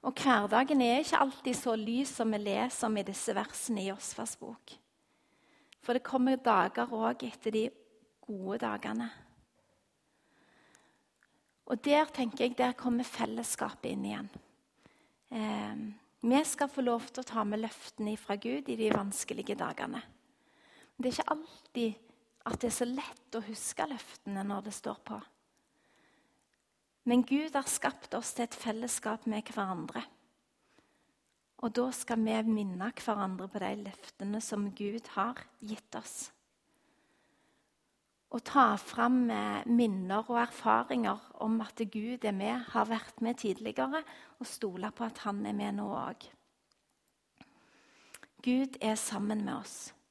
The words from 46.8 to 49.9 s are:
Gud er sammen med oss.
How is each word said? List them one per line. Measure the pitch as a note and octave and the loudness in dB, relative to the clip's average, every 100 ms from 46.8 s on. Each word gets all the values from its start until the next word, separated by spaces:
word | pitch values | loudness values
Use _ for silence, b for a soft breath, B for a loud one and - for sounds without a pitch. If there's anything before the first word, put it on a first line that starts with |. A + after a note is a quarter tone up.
| _ _ _ _ _ _ - B B B B B B B B _ | _ _ _ _ _ _ -20 B B B B B B B B _
Gud | - B3+ C4+ C4 | 2 2 2 0
er | A3 | 0
sammen | G#3+ - G#3 G#3 G#3+ | 0 -2 -2 -2 0
med | G3+ | -2
oss. | - G#3 - - | -4 -8 -12 -14